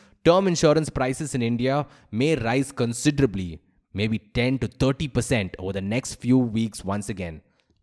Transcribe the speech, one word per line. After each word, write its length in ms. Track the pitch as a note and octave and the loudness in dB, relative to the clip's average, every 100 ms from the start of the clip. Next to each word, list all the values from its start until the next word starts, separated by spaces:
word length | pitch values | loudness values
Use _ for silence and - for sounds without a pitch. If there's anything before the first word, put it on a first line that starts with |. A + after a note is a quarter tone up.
| _ _ | _ _
term 220 | D#3+ F3+ G3 | 4 6 4
insurance 420 | E3 D#3+ D3+ D3+ | 4 4 4 0
prices 460 | - C3 C3 D3+ | -2 -4 -4 -4
in 80 | C3+ | -2
India 460 | A#2 A#2 B2+ C#3+ D3 - - | 0 0 0 0 -4 -10 -8
may 240 | G#2 D3 D3+ | -2 0 0
rise 340 | A2+ C3 C3+ | 0 0 -2
considerably, 880 | - A#2+ A#2 D3+ C#3+ C3+ F#2+ F2+ D#2+ _ _ _ | -2 -2 0 0 2 2 0 -6 -10 _ _ _
maybe 260 | F#2+ G#2+ A2 | -4 -2 -2
ten 400 | _ - B2 C3 | _ -2 0 0
to 100 | G#2+ | -4
thirty 400 | - C3 C#3 D3+ | -2 -2 0 -4
percent 480 | B2 - B2 F#2 - | -4 0 0 -2 -6
over 140 | F#2+ | -8
the 80 | F#2+ | -6
next 360 | G2 A#2 - - | -2 -4 -4 -6
few 220 | A#2+ C3 | 2 2
weeks 460 | A#2+ G#2+ A2+ - | 2 0 -2 -4
once 240 | F#2 G2+ G2+ | -6 -6 -6
again, 320 | F#2+ F2 D#2+ _ _ _ _ | -8 -8 -12 _ _ _ _